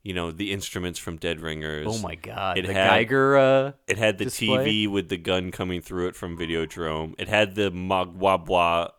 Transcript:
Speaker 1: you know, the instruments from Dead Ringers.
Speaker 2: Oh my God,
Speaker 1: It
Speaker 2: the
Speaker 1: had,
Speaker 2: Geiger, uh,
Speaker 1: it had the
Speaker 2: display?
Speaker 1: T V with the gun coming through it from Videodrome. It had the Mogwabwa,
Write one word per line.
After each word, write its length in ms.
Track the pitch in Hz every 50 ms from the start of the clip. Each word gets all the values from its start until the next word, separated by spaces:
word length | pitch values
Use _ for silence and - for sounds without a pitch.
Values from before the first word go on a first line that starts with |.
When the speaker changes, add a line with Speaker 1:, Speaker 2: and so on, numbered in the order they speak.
Speaker 1:
you 120 | - 101 92
know, 180 | 90 85 85
the 220 | 80 80 87 92 98
instruments 460 | 98 92 - - 95 90 90 85 -
from 180 | - - 85 82
Dead 240 | - 85 85 80
Ringers. 460 | 80 80 78 78 76 76 78 76 78 104
Speaker 2:
Oh 80 | 113 113
my 140 | 101 87 85
God, 420 | - - 101 110 113 98 95 87 92
Speaker 1:
It 100 | 90 90
Speaker 2:
the 60 | 98
Speaker 1:
had, 140 | 95 95 101
Speaker 2:
Geiger, 500 | 107 110 117 110 135 135 135 135 139 139
uh, 340 | 135 131 135 135 135 139 139 _ _ -
Speaker 1:
it 100 | 101 98
had 200 | 113 107 104 92
the 60 | 104
Speaker 2:
display? 380 | 123 - - 120 110 127 131 131
Speaker 1:
T 220 | 143 107 107 107
V 20 | 104
with 220 | 98 101 90 85
the 80 | 98 90
gun 340 | 80 - 92 92 90 92
coming 300 | 87 - 95 92 90 87
through 260 | - - 95 90 87 90
it 80 | -
from 220 | - - 90 85 82
Videodrome. 760 | 85 80 82 80 82 78 - 87 85 80 78 78 78 80 - -
It 100 | 92 90
had 280 | 107 104 107 101 92
the 140 | 98 104 98
Mogwabwa, 1200 | 87 90 92 92 95 92 92 90 85 92 95 98 95 90 82 80 92 90 87 85 85 85 85 - -